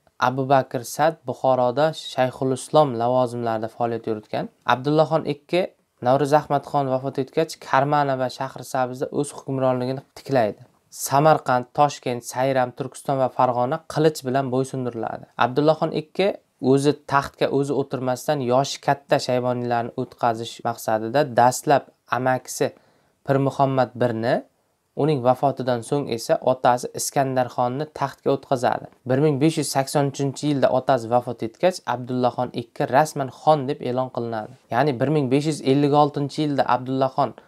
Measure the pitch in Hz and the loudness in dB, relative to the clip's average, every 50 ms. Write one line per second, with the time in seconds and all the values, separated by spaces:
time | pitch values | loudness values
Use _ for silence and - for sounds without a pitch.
0 | _ _ _ - 127 123 131 135 135 131 139 135 127 - - 147 117 - - - | _ _ _ -2 -2 0 0 0 0 2 2 2 2 0 -4 -8 -8 -8 -2 0
1 | 147 165 165 - _ 123 123 - - 131 131 127 123 123 120 135 151 160 156 - | 0 0 0 -2 _ -10 -6 -2 0 2 2 2 2 0 0 0 0 0 -2 -4
2 | - - - - 127 127 - - 135 131 131 127 - - - 156 151 139 120 113 | -10 -8 -2 -2 -2 -2 -2 -2 -2 -2 -2 -4 -4 2 4 4 4 4 2 0
3 | 117 123 127 127 127 120 120 120 120 117 113 110 110 113 - - 120 117 117 113 | 0 2 2 2 2 0 -2 -4 -4 -2 -2 -2 -4 -6 -6 -4 -4 -2 -2 -4
4 | 113 - 110 107 107 _ - 123 165 - - _ _ - 123 123 131 143 151 156 | -4 -4 -6 -6 -6 _ -6 -6 -6 -8 -10 _ _ 0 0 0 2 2 2 2
5 | 156 135 160 156 - - 147 143 _ - - 175 190 - - _ _ _ _ _ | 2 2 0 -2 -2 -4 -6 -8 _ -4 -2 -2 -2 -2 -6 _ _ _ _ _
6 | - 123 131 139 147 135 143 151 143 - 147 143 - - - 147 139 131 127 131 | 0 2 2 2 4 4 2 2 2 2 -2 -2 -2 -2 -2 -2 0 0 -2 -2
7 | 135 139 127 - 131 - - 160 160 160 - - - - - 135 135 143 147 147 | -2 -4 -4 -4 -6 -4 -2 -2 -2 -2 -4 -10 -4 0 2 2 2 2 2 2
8 | 143 139 135 131 131 123 - - 135 131 - 135 131 - - 131 127 123 127 127 | 2 0 0 -2 -4 -4 -6 -8 -10 -10 -10 -14 -12 -6 -4 -2 -2 -2 -4 -6
9 | 147 - - - 147 - - - - - 135 131 131 131 127 127 123 127 135 135 | -8 -6 -4 -4 -4 -4 -8 -12 -10 -6 -4 0 0 0 0 0 -2 -4 -6 -6
10 | - _ _ - - - 135 131 113 104 95 - - - _ _ _ _ - - | -10 _ _ -18 -6 -2 2 2 2 2 -2 -6 -12 -20 _ _ _ _ -14 -10
11 | - - - 139 151 160 151 147 - - 127 123 120 - - - 147 - - - | -4 0 2 4 6 6 4 4 2 0 0 0 -2 -2 0 2 2 2 2 -2
12 | - 139 123 120 - - - 127 131 139 135 131 123 123 123 - 131 127 - - | -6 -6 -6 -6 -8 -8 -4 -2 0 0 0 0 0 -2 -4 -6 -10 -10 -12 -10
13 | - - 143 135 131 123 - - 127 127 120 120 123 123 139 131 - - - 151 | -6 -4 -2 0 0 0 0 2 2 2 2 0 0 -2 -2 -4 -8 -6 -2 2
14 | 156 160 156 - 135 127 123 139 135 131 120 131 135 131 - 131 127 123 117 113 | 2 2 2 0 -2 -2 -2 -2 0 0 -2 -2 -2 -2 -4 -6 -6 -6 -6 -6
15 | 110 117 - - - - _ - 120 123 127 139 147 156 156 - 170 160 - 143 | -6 -6 -8 -10 -12 -10 _ 0 0 0 2 2 4 4 4 2 0 -2 -2 -4
16 | 151 - - - 185 202 - - _ _ _ _ - 127 135 139 139 147 143 - | -6 -4 -2 0 0 0 -2 -4 _ _ _ _ 2 4 4 4 4 2 0 0
17 | _ - 143 139 139 - - - 156 - - 135 139 139 139 120 139 - - 127 | _ 0 0 0 0 0 -2 -2 -2 0 0 0 0 0 0 -2 -2 -2 -4 -4
18 | 127 127 127 123 - - 151 143 131 120 123 131 139 - - - - - 139 - | -4 -4 -4 -4 -2 -2 -2 -2 0 2 2 2 2 0 -4 -4 -2 -2 -2 -2
19 | - - 156 139 - - 123 127 123 123 123 123 123 120 120 117 117 117 - - | 0 0 0 0 2 0 -2 0 0 0 -2 -2 -2 -2 -2 -2 -2 -4 -6 -8
20 | 127 - - - - 120 117 110 117 113 - - - 117 117 - - - 110 107 | -8 -8 -6 -2 0 0 0 -2 -4 -10 -10 -8 -6 -6 -6 -4 -2 -2 -2 -2
21 | 110 113 117 143 156 135 120 117 120 127 127 - - 156 147 131 - - _ _ | -2 0 0 0 0 2 4 4 4 4 4 2 2 2 2 2 0 -2 _ _
22 | _ - - 120 127 131 127 127 - - - - 143 123 - _ _ _ _ _ | _ -6 -4 -2 0 0 0 -2 -4 -8 -6 -4 -4 -4 -4 _ _ _ _ _
23 | _ _ _ _ _ - 135 135 139 135 127 - 139 135 135 131 127 110 - 117 | _ _ _ _ _ 0 0 2 2 0 0 0 0 2 2 2 0 0 0 -2
24 | 123 120 113 113 113 120 147 214 277 _ _ _ _ _ _ _ _ _ _ - | -2 -2 -2 -2 -2 0 0 -2 -2 _ _ _ _ _ _ _ _ _ _ -2
25 | 139 151 156 131 120 127 127 - - 139 135 - 127 131 123 120 113 - 147 143 | 0 0 0 2 2 2 2 4 2 0 0 -2 -2 -2 -2 -2 -2 -2 -2 -2
26 | 139 - 117 117 - - 160 - - 127 131 - - 127 123 123 - - - 120 | -2 -2 -4 -4 -2 -2 -2 0 0 0 0 2 2 2 2 2 0 -6 -8 -8
27 | - - - 147 135 135 131 127 127 120 - - 123 120 123 135 151 151 - - | -8 -4 -2 0 0 0 0 0 -2 -2 -2 -2 -2 -2 -2 -4 -6 -8 -6 -6
28 | 147 131 - - - 135 139 135 - - 139 123 123 113 - - - - - _ | -6 -6 -6 -4 -2 -2 -2 -2 -2 -2 -2 0 0 0 -2 -2 -6 -10 -20 _
29 | - 117 127 131 147 156 147 127 139 160 156 160 143 - - 139 135 - - 147 | -4 -2 0 2 2 2 2 2 2 0 0 0 -2 -2 -2 -2 -2 0 0 0
30 | 143 143 135 - 143 139 127 - - 147 147 135 123 - 123 131 - - 135 127 | 0 0 -2 -2 -4 -4 -4 -4 -2 -2 0 2 2 2 2 0 2 2 0 0
31 | 113 110 120 123 123 131 117 - 120 113 - - - 180 180 - - - 120 123 | 0 0 0 0 0 -2 -6 -6 -8 -8 -4 -2 -2 -2 -2 -2 -4 -6 -6 -6
32 | 127 120 127 127 123 120 117 - 127 120 - - 117 - - - 151 - 120 135 | -6 -4 -2 0 0 0 0 -2 -4 -6 -6 -8 -10 -8 -6 -6 -2 2 4 4
33 | 156 156 - 143 135 123 - - - 151 156 151 131 127 147 - - 123 123 127 | 2 2 0 -6 -6 -8 -8 -2 2 2 2 4 2 -2 -4 -4 -4 -4 -2 -2
34 | 131 127 - 127 117 117 113 110 107 117 127 - _ _ 113 117 139 151 131 113 | -4 -4 -4 -6 -6 -4 -6 -6 -8 -10 -14 -20 _ _ 0 0 2 2 2 0
35 | 131 135 156 151 143 123 127 143 147 160 151 - - 135 135 143 143 143 139 147 | 0 0 2 2 2 2 2 2 2 0 -4 -2 0 2 2 4 4 4 4 4
36 | 151 143 143 147 143 135 - - 156 151 143 131 123 - 123 123 127 127 131 135 | 4 4 2 -2 -6 -4 -4 -4 -2 -2 0 0 0 0 0 -2 -2 -2 -2 0
37 | 135 131 - - 139 117 - - - | -2 0 0 0 -2 -2 -4 -8 -20